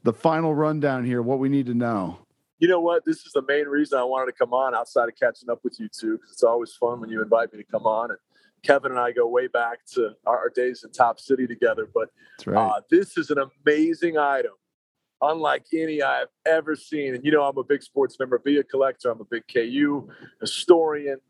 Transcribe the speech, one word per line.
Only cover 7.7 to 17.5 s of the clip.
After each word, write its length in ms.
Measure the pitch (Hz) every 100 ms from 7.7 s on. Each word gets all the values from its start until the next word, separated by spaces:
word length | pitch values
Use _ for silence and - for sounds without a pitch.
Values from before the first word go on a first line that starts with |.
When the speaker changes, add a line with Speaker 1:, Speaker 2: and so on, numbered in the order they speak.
| 110 110
Speaker 2:
on. 240 | 110 117
And 80 | 98 _ _ _ _
Kevin 260 | - 139 135
and 100 | 127
I 120 | 120
go 140 | 120 117
way 180 | 123 127
back 400 | 120 117 117 -
to 160 | 127 110 107 -
our, 100 | 117
our 140 | 120
days 320 | - 123 120
in 60 | 120
Top 300 | - 120 113
City 260 | - 131 123
together. 420 | 113 117 110 104
But 160 | 113 110 _ _ -
Speaker 1:
That's 100 | -
right. 100 | 101 110 104
Speaker 2:
uh, 40 | _
this 260 | 170 196 175
is 140 | 147
an 80 | 143 135 _
amazing 540 | 151 151 160 160 170 156
item, 340 | 143 139 120 - _ _ _ _ _ _
unlike 460 | 143 160 151 139 _
any 300 | 160 160 151
I've 260 | 139 131 127 _ 160
ever 280 | 160 151 151
seen. 380 | - 156 139
And 100 | 123
you 60 | 143
know, 100 | 151
I'm 120 | 139